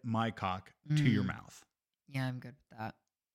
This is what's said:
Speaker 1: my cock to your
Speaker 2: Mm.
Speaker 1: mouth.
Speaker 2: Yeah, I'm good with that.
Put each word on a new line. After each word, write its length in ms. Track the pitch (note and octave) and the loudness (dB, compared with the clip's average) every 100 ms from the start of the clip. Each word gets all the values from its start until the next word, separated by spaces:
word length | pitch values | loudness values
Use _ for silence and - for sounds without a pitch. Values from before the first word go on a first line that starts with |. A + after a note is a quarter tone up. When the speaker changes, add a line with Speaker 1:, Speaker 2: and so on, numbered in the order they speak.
Speaker 1:
my 280 | A#2 A2 A2+ | -2 0 0
cock 420 | - F#2+ F#2 - - D3 D3+ | -2 -4 -4 -8 -10 0 4
to 80 | |
your 200 | C3+ G#2 | 6 4
Speaker 2:
Mm. 40 | F#2 | 2
Speaker 1:
mouth. 380 | - - - - _ _ _ - | -4 -12 -20 -20 _ _ _ -10
Speaker 2:
Yeah, 160 | C3+ C3 | -6 -4
I'm 120 | B2+ | -6
good 160 | A#2+ B2+ _ | -10 -18 _
with 100 | A#2 | -10
that. 160 | A2 - _ _ _ | -10 -10 _ _ _